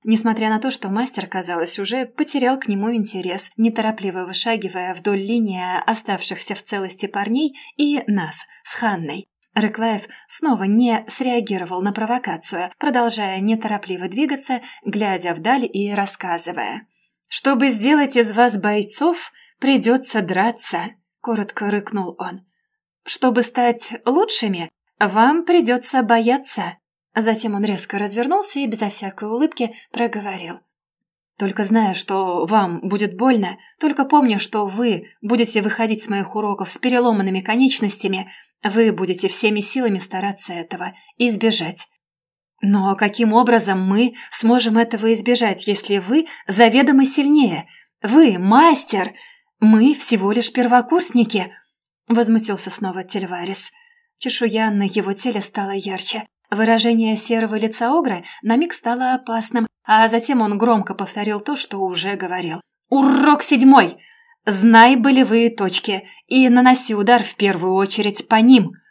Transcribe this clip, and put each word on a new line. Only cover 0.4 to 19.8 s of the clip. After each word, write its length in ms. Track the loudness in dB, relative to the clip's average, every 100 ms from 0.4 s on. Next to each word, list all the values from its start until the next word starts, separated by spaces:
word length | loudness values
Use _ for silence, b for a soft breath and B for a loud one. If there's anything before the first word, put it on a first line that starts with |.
| -2
на 100 | -2
то, 140 | -4
что 160 | -6 -4
мастер, 400 | -4 -4 -6 -8
казалось, 500 | -8 -6 -6 -6 -6
уже 280 | -6 -4 -6
потерял 520 | -6 -4 0 0 -2
к 80 | -4
нему 260 | -4 -2
интерес, 600 | -2 -4 -6 -6 -4 -4 0
неторопливо 680 | 0 0 -4 -4 -6 -8
вышагивая 720 | -6 -4 -2 -4 -4 -8 -8
вдоль 260 | -6 -2 -2
линии 600 | -2 -2 -2 -4 -4 -4 -2
оставшихся 680 | -4 -4 -6 -6 -8 -10 -10
в 60 |
целости 420 | -8 -8 -6 -6 -6
парней 500 | -4 -2 -2 -2 -6 B B
и 260 | -2 -2 -2
нас 380 | -4 -4 -8 -10 b
с 100 | -10
Ханной. 540 | -6 -4 -4 -6 -10 -14 _ _
Рыклаев 540 | -2 -2 -2 -4 -4 -8 B B
снова 380 | -4 -2 -2
не 400 | 0 2 2 0 -4
среагировал 760 | -4 -2 -2 -2 -6 -6 -4
на 120 | -4
провокацию, 760 | -4 -4 -4 -6 -6 -6 -6 -8 -6
продолжая 600 | -2 0 0 -2 -6 -4
неторопливо 680 | -2 -2 -2 -6 -8 -8 -6
двигаться, 520 | -4 -4 -4 -6 -6 B B
глядя 480 | -8 -4 -2 -4 -6
вдаль 360 | -4 -2 0 -2
и 200 | -4 -4
рассказывая. 920 | -4 -4 -4 -6 -6 -6 -8 -8 -10 -14 _ _ _ -8
"Чтобы 400 | -2 0 2 2
сделать 480 | 2 2 2 2 2
из 160 | 2
вас 240 | 2 2 2
бойцов, 720 | -2 -2 -4 -2 -2 -2 -8 _ b b
придётся 600 | 0 2